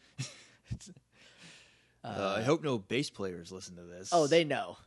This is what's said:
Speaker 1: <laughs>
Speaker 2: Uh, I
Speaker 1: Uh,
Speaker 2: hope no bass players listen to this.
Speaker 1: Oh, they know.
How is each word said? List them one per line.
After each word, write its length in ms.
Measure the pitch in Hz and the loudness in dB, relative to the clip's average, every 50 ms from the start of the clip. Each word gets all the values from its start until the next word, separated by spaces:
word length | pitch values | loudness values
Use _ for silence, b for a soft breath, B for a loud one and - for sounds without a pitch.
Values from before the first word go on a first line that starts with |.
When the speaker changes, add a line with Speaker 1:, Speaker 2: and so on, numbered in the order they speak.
| _ - _ - | _ -14 _ -10
Speaker 1:
<laughs> 720 | - - - - - - - _ _ - 117 - - - - - _ _ B B B B B B B B B B B B B B B B B B | -10 -10 -12 -18 -20 -20 -20 _ _ -10 -10 -10 -10 -14 -20 -20 _ _ B B B B B B B B B B B B B B B B B B
Speaker 2:
Uh, 60 | - 117 104 101 95 95 98 110 | -10 -8 -4 -2 0 0 0 2
I 20 | |
Speaker 1:
Uh, 40 | 117 | 2
Speaker 2:
hope 180 | 135 165 160 156 | 2 2 2 2
no 140 | 143 123 107 | 0 -2 -2
bass 320 | 95 - 110 135 139 - | -2 0 0 0 0 -2
players 420 | - - 98 92 87 87 85 90 | -4 -6 -6 -4 -6 -8 -10 -12
listen 240 | 95 92 92 95 87 | -12 -12 -12 -14 -14
to 60 | 87 | -16
this. 280 | 87 87 87 92 95 - | -16 -14 -14 -12 -2 2
Speaker 1:
Oh, 140 | 175 170 151 | 4 6 6
they 180 | 135 160 170 160 | 8 6 6 6
know. 340 | 143 131 110 95 - - - - | 4 2 -2 -2 -4 -8 -12 -8